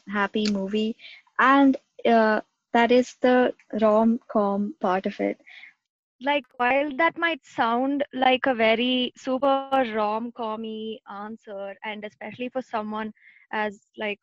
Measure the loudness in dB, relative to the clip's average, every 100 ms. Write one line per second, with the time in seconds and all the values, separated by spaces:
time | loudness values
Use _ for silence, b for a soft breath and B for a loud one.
0 | -8 -4 -2 -2 -2 -2 -2 -2 -2 -6
1 | B B B 0 4 6 6 4 _ -4
2 | 2 4 4 0 -4 _ _ 0 4 4
3 | 2 0 2 4 2 -2 -8 0 2 4
4 | 4 2 -2 -2 0 -2 -4 -4 -2 -2
5 | -2 -4 -4 -4 _ B B B _ _
6 | _ _ -4 -4 -4 -4 0 0 0 0
7 | 0 2 -4 -4 _ -4 0 0 0 -2
8 | -4 0 2 2 0 2 2 2 0 0
9 | -2 -6 -4 0 2 0 0 0 0 0
10 | -2 -2 -6 -8 -8 -8 -8 -10 -10 -12
11 | -14 -14 -12 -14 -14 -12 -12 -12 -12 -12
12 | -14 -14 -16 -10 -8 -8 -8 -8 -6 -8
13 | -8 -12 b b b -6 -6 -8 _ -10
14 | -8 -8